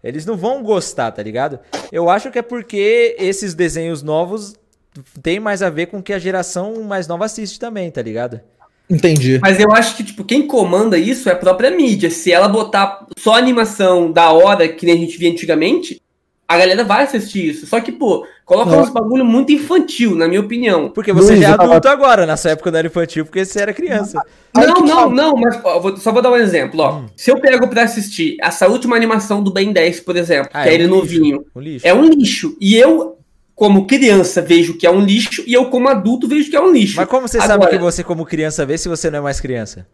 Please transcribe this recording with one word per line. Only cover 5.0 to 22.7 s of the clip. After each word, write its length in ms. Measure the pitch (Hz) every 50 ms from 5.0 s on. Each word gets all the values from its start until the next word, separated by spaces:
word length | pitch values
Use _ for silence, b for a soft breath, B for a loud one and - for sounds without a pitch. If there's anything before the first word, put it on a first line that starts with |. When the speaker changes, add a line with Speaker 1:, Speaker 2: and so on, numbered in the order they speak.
| 135 _ _ 143
Speaker 1:
tem 160 | _ 165 175 208
mais 240 | 220 208 202 180
a 80 | 196 180
ver 160 | 156 151 175
com 120 | 175 - 196
o 40 |
que 100 | 185 -
a 60 | 202 190
geração 640 | 170 190 190 185 175 - - 175 185 208 226 226
mais 240 | 220 208 202 190 175
nova 180 | 156 170 170 208
assiste 320 | 220 220 226 214 190 - -
também, 320 | 247 240 220 208 180 170
tá 120 | - 131
ligado? 380 | 113 113 107 113 123 123 120 117 _ _ _ _ _ _ _ _ _ _
Speaker 2:
Entendi. 480 | 185 147 - 170 156 147 127 127 131 131
Speaker 3:
Mas 180 | 156 196 190 185
eu 140 | 214 214
acho 240 | 214 226 226 - -
que, 80 | - 214
tipo, 200 | - - - 190
quem 220 | - 233 294 294
comanda 520 | 294 - 240 196 175 175 196 220 226 196 165
isso 300 | 170 214 262 - - 196
é 40 |
a 40 | 175
própria 340 | - 180 185 185 185 233 277
mídia. 400 | 359 359 294 247 202 196 170 165
Se 200 | 165 - - 185
ela 180 | 170 175 196 208
botar 580 | 196 220 214 - - 202 196 196 - - - _ - -
só 180 | - 220 220
animação 760 | 240 254 254 247 233 220 220 202 - 196 185 180 175 170 160
da 200 | 160 170 170 165
hora, 360 | 160 165 180 202 202 185 165 160
que 160 | - - -
nem 120 | 170 170
a 20 | 170
gente 180 | 170 165 -
via 140 | - 175 170
antigamente, 720 | 165 170 - 160 160 156 160 196 277 339 - - - - _ _ _ _ _ _ _ _ _
a 120 | - 170 175
galera 260 | 185 185 185 220 240
vai 200 | 196 202 233 285
assistir 440 | 269 269 226 - - - 196 170 156
isso. 180 | 147 - -
Só 140 | - - 233
que, 100 | 233 -
pô, 360 | - - 302 214 170 - B B B B B
coloca 260 | _ 180 208 240 175
Speaker 2:
Não. 100 | 160 160
Speaker 3:
uns 80 | - -
bagulho 340 | - 226 220 220 247 262 262
muito 260 | 233 226 254 269 277
infantil, 600 | 294 294 - - 349 359 349 - - - 240 220 180
na 140 | 165 165 170
minha 120 | 175 202
opinião. 500 | 202 202 240 240 247 220 185 160 143 -
Speaker 1:
Porque 200 | - 220 214 208
você 180 | 190 170 190 208
Speaker 2:
Luiz, 100 | 220 202
Speaker 1:
já 80 | 156 151
é 40 |
Speaker 2:
eu 40 | 208
tava 140 | 196 180 170
Speaker 1:
adulto 180 | 170 165 - 269
agora, 380 | 285 269 277 262 240 208 175
na 100 | 160 156
sua 140 | 151 - 170
época 200 | 156 156 - 180